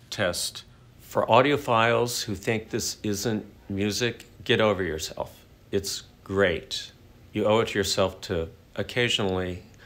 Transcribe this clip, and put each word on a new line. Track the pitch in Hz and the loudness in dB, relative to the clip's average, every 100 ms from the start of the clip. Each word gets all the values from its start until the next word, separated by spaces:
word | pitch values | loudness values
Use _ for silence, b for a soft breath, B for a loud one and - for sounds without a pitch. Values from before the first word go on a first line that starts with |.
| - | -12
test. | - 95 85 - - - b b - | -2 -2 -2 -6 -8 -16 b b -20
For | - 107 - | -4 0 6
audiophiles | 113 135 143 - 113 113 117 120 - - | 6 6 2 2 4 4 4 0 -2 -6
who | 95 | -4
think | - 110 110 | -2 -2 -2
this | 113 - - | -4 -4 -4
isn't | 107 101 120 107 - - - | -4 -2 -2 -4 -6 -14 -8
music, | 98 104 101 120 - - - | -2 -2 0 -2 -4 -12 -10
get | - 113 | 0 4
over | 107 95 | 4 2
yourself. | 90 78 - - - - - - - | -2 -4 -6 -8 -10 -12 -20 -20 -6
It's | 101 92 - - - - | -4 -4 -8 -10 -18 -4
great. | 98 95 80 - - - - - - - | 2 2 2 -4 -10 -10 -18 -20 -20 -8
You | 117 104 | -2 2
owe | 110 | 2
it | 117 | 2
to | 107 | 0
yourself | 95 - 95 - | 0 0 0 -2
to | - 87 82 - - - | -6 -4 -4 -10 -12 -8
occasionally | 101 - 120 - 101 92 92 90 - B | -4 -2 0 0 0 0 -2 -6 -12 B